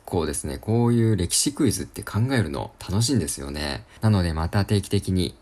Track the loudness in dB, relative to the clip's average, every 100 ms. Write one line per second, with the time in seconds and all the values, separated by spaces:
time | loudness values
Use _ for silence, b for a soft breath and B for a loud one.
0 | -4 -2 -2 -4 -6 -8 -2 2 4 4
1 | 4 2 0 0 0 2 0 0 -6 -10
2 | -4 0 2 2 0 -4 -8 -12 -4 0
3 | 2 2 0 -6 -8 -6 -6 -6 B B
4 | 2 4 2 0 0 0 0 0 0 -2
5 | 0 0 0 -4